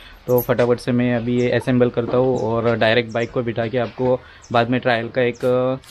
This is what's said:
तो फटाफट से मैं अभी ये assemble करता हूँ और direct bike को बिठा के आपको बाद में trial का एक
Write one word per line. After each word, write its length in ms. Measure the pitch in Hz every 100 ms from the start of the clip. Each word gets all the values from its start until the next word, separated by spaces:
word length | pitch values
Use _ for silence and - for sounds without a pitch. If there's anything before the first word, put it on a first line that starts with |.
| - - -
तो 140 | 123
फटाफट 380 | 120 117 120 117
से 120 | -
मैं 240 | 120 123 120
अभी 260 | 117 123
ये 100 | 123
assemble 380 | 120 120 123 123
करता 280 | 120 120 123
हूँ 220 | 131 127
और 380 | 110 117 113 113
direct 340 | 110 117 113
bike 200 | 113 117
को 120 | 135
बिठा 240 | 120 113 113
के 100 | 127
आपको 420 | 113 - 127 127 - - -
बाद 180 | 120 113
में 100 | 123
trial 300 | 127 117 117
का 120 | 131
एक 140 | 123 120 127 127 127 131 -